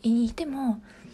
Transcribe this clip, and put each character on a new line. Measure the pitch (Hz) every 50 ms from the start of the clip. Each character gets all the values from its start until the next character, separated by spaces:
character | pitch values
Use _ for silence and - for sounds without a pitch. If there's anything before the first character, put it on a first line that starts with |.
に | - 226 233 233 240
い | 226
て | - - 330
も、 | 302 269 269 269 247 214 - - - - - - -